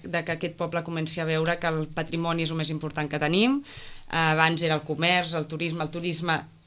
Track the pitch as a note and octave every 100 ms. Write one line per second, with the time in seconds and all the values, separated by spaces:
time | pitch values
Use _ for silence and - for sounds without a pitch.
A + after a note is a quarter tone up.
0 | - E3+ D#3+ E3 E3+ - E3+ E3+ E3 E3
1 | D#3 F3 D#3+ D#3+ D#3+ E3+ E3+ D#3+ D#3 D#3
2 | D#3+ E3 E3 E3 D#3+ D#3+ D#3 D#3 D#3 D#3
3 | D3 D3+ D3+ F3+ A#3 C#4 C#4+ - - -
4 | - E3 D#3+ D#3 D#3+ D#3+ E3 D3+ D#3 D#3
5 | E3+ F3+ E3+ E3 D3+ D#3+ E3+ E3 D#3 E3+
6 | F3 D#3 E3+ D#3 - -